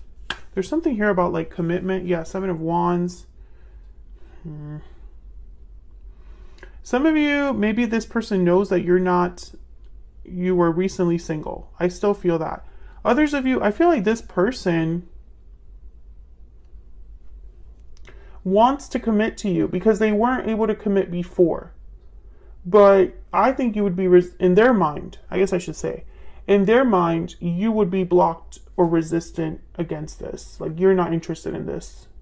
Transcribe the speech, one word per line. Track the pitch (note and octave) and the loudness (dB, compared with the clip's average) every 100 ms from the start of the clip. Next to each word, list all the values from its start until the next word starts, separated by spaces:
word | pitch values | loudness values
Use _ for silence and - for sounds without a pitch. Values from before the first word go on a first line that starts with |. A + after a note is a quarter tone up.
| - - - - - | -18 -18 -14 -12 -8
There's | F#3+ F#3 | -8 -4
something | D#4 E4 G#3+ | -2 -2 0
here | G#3 | 0
about, | F#3 F3 | 2 0
like, | E3 D#3+ | 0 -6
commitment. | - E3 F3 F3+ F#3+ F3 | -6 -2 -2 -2 -4 -2
Yeah, | E3+ | -4
Seven | D#3+ F#3+ F#3+ | -4 -6 -4
of | E3 | -4
Wands. | D#3+ E3+ F3 F3 F3+ - - - - - - - - - - - - - | -2 0 0 0 -2 -6 -20 -20 -20 -20 -20 -20 -20 -20 -20 -20 -20 -16
Hmm. | D#3+ D3+ D3 D3+ - - - - - - - - - - - - - - - - - - - - | -14 -14 -12 -14 -16 -18 -20 -20 -20 -18 -18 -20 -20 -20 -20 -20 -20 -20 -20 -20 -20 -20 -20 -18
Some | - B3 D#4+ | -4 0 2
of | D#4 | 2
you, | D4 C#4+ C#4+ | 2 2 0
maybe | G#3+ G#3 A3 | 0 0 0
this | A#3 A3+ | 0 -2
person | - A#3 A3+ F#3+ | -2 -6 -2 2
knows | F3 F3+ G3 | 4 4 2
that | F3+ | 0
you're | E3+ F3+ | 2 2
not, | F3+ F3 F3+ - - - - - - - - - | 4 2 0 -4 -16 -18 -20 -20 -20 -20 -20 -20
you | - F3+ F#3 F3+ | -14 -4 0 2
were | E3+ | 2
recently | E3 F#3+ - F3 E3+ | 2 -2 0 0 0
single. | - D#3 - - - - | -4 -8 -8 -12 -14 -4
I | F3 | -4
still | F3+ G3+ | 0 -2
feel | G3+ F3+ E3 | 0 0 0
that. | D#3+ - - - - - | -2 -8 -14 -18 -20 -4
Others | - A#3+ D4+ | 2 4 2
of | C#4+ B3+ | 0 0
you, | B3+ | 2
I | G#3 | 0
feel | G#3 E4+ | 4 4
like | D4 | 4
this | G3 A3+ | 2 -2
person | - F3+ G#3 C4 F#3 E3 D#3+ F3 - - - - - - - - - - - - - - - - - - - - - - - - - - - - - - - - - - | -2 0 0 0 0 0 0 -2 -8 -20 -20 -20 -20 -20 -20 -20 -20 -20 -20 -20 -20 -20 -20 -20 -20 -20 -20 -20 -20 -18 -18 -18 -20 -20 -20 -20 -20 -18 -18 -18 -20 -8
wants | F#3 G3+ B3 C#4+ - | 0 4 4 2 -6
to | A#3+ | -4
commit | A3+ G#3 A3 - | 0 0 0 -2
to | G3+ | -2
you | E3 - | 0 0
because | F3+ A3 G3+ | 0 0 2
they | G#3+ | 2
weren't | G#3 A#3+ C4 A3 | 2 0 0 -4
able | A3 A3 | -2 -2
to | |
commit | G#3 G#3 G3 - | -2 0 -2 -2
before. | F3 F3 - E3+ - - - - - - - - - - - F3+ | -6 -6 0 2 0 -10 -18 -20 -20 -20 -20 -20 -20 -20 -16 4
But | G#3 G3+ G3 F#3 - - | 8 10 8 4 -2 -4
I | F#3 A#3 | 2 2
think | C4+ B3 G#3 | 2 0 0
you | |
would | G3+ F3 | 0 0
be, | F#3 | 6
res-, | F3+ F3 - | 6 6 0
in | F#3 F#3 | 4 6
their | B3 | 6
mind, | G#3+ D#3 D3 - - - | 4 2 -2 -12 -16 -6
I | F3+ | -2
guess | F#3+ | 0
I | F3+ | -2
should | F3 D3+ | -4 -8
say, | D#3+ - - - - - - | -8 -8 -14 -16 -18 -12 2
in | G3+ | 2
their | G3 A#3+ | 6 4
mind, | C4 F#3 E3 E3 E3+ - | 6 4 2 0 -4 -6
you | F3 E3+ A3 | -6 -2 0
would | G#3+ F#3 | 2 0
be | F#3+ | 0
blocked | F3+ F3+ E3+ E3 - - - - | 2 4 4 0 -12 -20 -12 0
or | E3+ | 2
resistant | E3 D#3+ E3+ - - D#3+ - - - | 2 0 -4 -4 -6 -6 -6 -14 -8
against | D#3+ D#3 D#3 - | -6 -6 -10 -12
this. | - - - - | -12 -12 -14 -10
Like, | D#3+ D#3+ | -8 2
you're | F#3+ | 4
not | F#3 E3 | 4 2
interested | E3 - D#3+ - | -2 -4 -8 -8
in | - - | -8 -6
this | C#3+ - - - - | -8 -10 -20 -20 -20